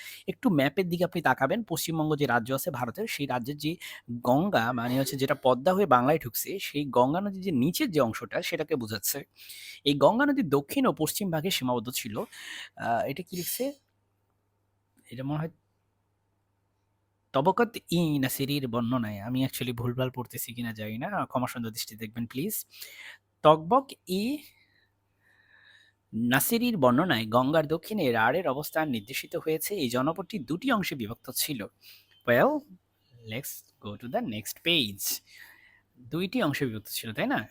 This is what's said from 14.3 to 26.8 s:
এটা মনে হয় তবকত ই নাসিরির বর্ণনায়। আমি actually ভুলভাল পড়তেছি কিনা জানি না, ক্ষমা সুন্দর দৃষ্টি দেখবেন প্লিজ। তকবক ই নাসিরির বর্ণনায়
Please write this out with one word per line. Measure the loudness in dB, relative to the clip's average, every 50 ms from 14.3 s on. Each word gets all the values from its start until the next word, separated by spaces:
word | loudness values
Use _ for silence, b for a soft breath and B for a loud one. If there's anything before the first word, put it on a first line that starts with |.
| _ _ _ _ _ _ _ _ _ _ _ _ _ _ _ -16
এটা | -12 -8 -4
মনে | -4 -2 -2
হয় | -4 -6 -8 _ _ _ _ _ _ _ _ _ _ _ _ _ _ _ _ _ _ _ _ _ _ _ _ _ _ _ _ _ _ _ _ _ _ _ 0
তবকত | 2 2 4 4 4 2 0 -2 -10 _ 0
ই | 2 2 2 4 2 2
নাসিরির | 0 0 0 -2 -2 0 -2 -2 -2
বর্ণনায়। | 0 0 0 0 2 0 0 0 -2 -6 -6
আমি | -6 -4 -2 0 0
actually | 0 -2 -4 -6 -4 -4
ভুলভাল | -4 -2 -2 -2 0 -2 -2
পড়তেছি | -4 -6 -10 -10 -8 -10 -10 -10 -8
কিনা | -8 -8 -8 -6
জানি | -8 -8 -8 -6
না, | -6 -6 -4 -4 -4 -4
ক্ষমা | -2 -2 -2 -2
সুন্দর | -2 -4 -6 -8 -8
দৃষ্টি | -8 -8 -10 -10 -10
দেখবেন | -12 -12 -10 -8 -8 -8
প্লিজ। | -6 -4 -4 -4 -4 -4 -8 -10 B B B B B B B B B B B B _ _ _ 8
তকবক | 8 8 8 6 4 4 4 4 2 -12 _ -8
ই | -4 -4 -2 -2 -2 -4 -6 b b b b b b b b b b b _ _ _ _ b b b b b b b b b b b b b b b b b _ -10 -6
নাসিরির | -2 0 2 2 2 2 2 0 2 2 0 2
বর্ণনায় | 4